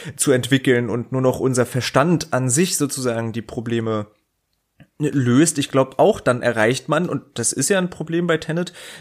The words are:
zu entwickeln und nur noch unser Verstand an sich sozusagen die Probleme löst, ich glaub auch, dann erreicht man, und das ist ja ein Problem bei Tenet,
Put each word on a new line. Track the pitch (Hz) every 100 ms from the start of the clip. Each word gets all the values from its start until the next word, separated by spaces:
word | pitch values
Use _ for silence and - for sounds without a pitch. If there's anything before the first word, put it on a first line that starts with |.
| 151 -
zu | -
entwickeln | 127 113 135 135 123 120
und | 117 113
nur | 131
noch | 131 131
unser | 131 123 117
Verstand | 127 - 131 160 156 -
an | 123 127
sich | 127 180 -
sozusagen | 143 - 127 113 113
die | 113
Probleme | 104 - 117 117 113 110 104 _ _ _ _ _ _ _ - -
löst, | 147 139 120 123 165 143
ich | 135
glaub | 135 135 -
auch, | 170 220
dann | - 123
erreicht | 120 113 110 131 -
man, | 151 180
und | 139 -
das | - 113
ist | - -
ja | 196
ein | 180
Problem | - 160 165 175
bei | 160
Tenet, | 160 160 180 - - -